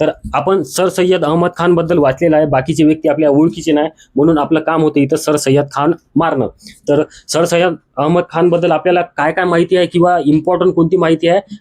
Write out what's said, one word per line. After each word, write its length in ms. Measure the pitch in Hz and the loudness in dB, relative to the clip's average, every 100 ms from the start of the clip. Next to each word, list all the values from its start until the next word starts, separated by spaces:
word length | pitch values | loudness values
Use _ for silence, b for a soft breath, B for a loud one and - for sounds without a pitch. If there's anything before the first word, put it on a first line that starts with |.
तर 100 | 151 - - | -4 -4 -6
आपण 280 | 139 147 190 | -4 0 -2
सर 260 | 143 - 185 | -2 -2 -2
सय्यद 360 | 180 180 185 | 0 0 0
अहमद 260 | 147 165 175 - | 0 0 -2 0
खानबद्दल 420 | 175 170 165 175 | 0 0 0 0
वाचलेलं 380 | 143 131 170 156 | 0 0 2 2
आहे, 100 | 156 | 2
बाकीचे 380 | 139 139 160 | 0 -2 0
व्यक्ती 240 | 156 156 156 | 2 2 -2
आपल्या 220 | 143 151 | 0 2
ओळखीचे 420 | 143 165 165 160 | 2 2 -2 -2
नाही, 160 | 147 156 b b 131 | -2 -2 b b -2
म्हणून 220 | 156 156 | 0 0
आपलं 220 | 139 160 | 0 -2
काम 220 | 156 160 | 0 0
होतं 180 | 156 147 | 0 0
इथं 160 | 139 156 | 0 -2
सर 200 | - 147 | -2 -2
सय्यद 280 | 135 139 143 | 0 0 0
खान 200 | 139 151 165 _ - | -2 -2 -2 _ -2
मारणं. 300 | 165 143 107 - B B - | -2 -2 -4 -8 B B -2
तर 140 | 143 151 B - | 0 -2 B -6
सर 160 | 151 | -2
सय्यद 300 | 170 170 180 165 _ - | 0 0 0 -2 _ -4
अहमद 260 | 147 175 170 | -2 0 -2
खानबद्दल 400 | 165 175 175 170 | -2 0 0 0
आपल्याला 320 | 156 180 180 | 0 0 0
काय 300 | 170 - 151 | -2 -4 -4
काय 120 | 165 | -2
माहिती 320 | 180 170 175 185 | 0 0 0 0
आहे 100 | 170 | 0
किंवा 320 | 175 175 175 | 2 2 2
इम्पॉर्टंट 500 | 147 151 156 180 180 | 2 0 0 0 0
कोणती 220 | 170 160 185 | 0 0 0
माहिती 320 | 165 160 170 | 0 0 0
आहे, 260 | 185 - 208 | 0 -2 -8